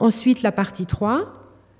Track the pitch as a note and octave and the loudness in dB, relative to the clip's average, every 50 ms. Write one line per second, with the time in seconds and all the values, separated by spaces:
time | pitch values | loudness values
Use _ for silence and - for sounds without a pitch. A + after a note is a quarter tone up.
0 | - A3+ A3 - - B3+ B3 - A#3+ G#3 - - G3 - - - F#3 F3 - - | 2 2 2 2 2 2 2 2 2 0 0 0 -2 -4 -4 -8 -8 -6 -4 -2
1 | G#3 G#3 B3 D4+ G#4+ - - - - - - _ _ _ _ _ | -2 0 0 -2 -2 -6 -10 -18 -20 -20 -20 _ _ _ _ _